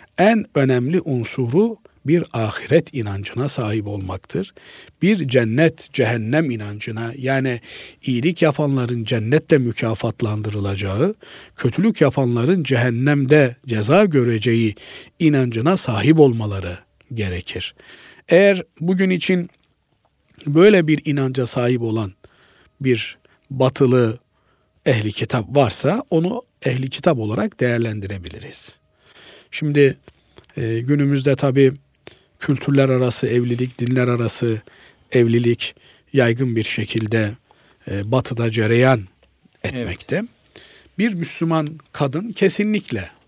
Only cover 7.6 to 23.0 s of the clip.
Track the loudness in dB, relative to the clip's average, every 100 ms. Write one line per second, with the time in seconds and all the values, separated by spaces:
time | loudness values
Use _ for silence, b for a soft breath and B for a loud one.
7.6 | B B B B -4 -2 -2 2 2 2
8.6 | 0 0 -2 -4 -4 -4 0 0 4 2
9.6 | 2 -2 -4 -2 -4 -2 -4 -2 -6 -6
10.6 | -4 -4 -4 0 -2 -2 B B B -4
11.6 | -2 2 0 4 2 2 0 0 0 0
12.6 | 0 0 0 0 2 2 4 4 4 0
13.6 | -6 -4 2 4 4 2 2 0 0 2
14.6 | 0 -4 B B B _ 2 2 0 0
15.6 | 0 0 -2 0 4 6 6 4 -4 -6
16.6 | -8 -12 _ _ _ -6 -4 -6 -8 -10
17.6 | -12 -14 B B B B 2 6 6 4
18.6 | -4 _ -2 0 0 0 0 -2 -2 _
19.6 | _ _ _ _ _ _ _ _ -2 6
20.6 | 6 6 4 0 0 -2 -2 -2 -4 -2
21.6 | 0 0 0 -2 -4 -10 b b b b
22.6 | b _ -2 0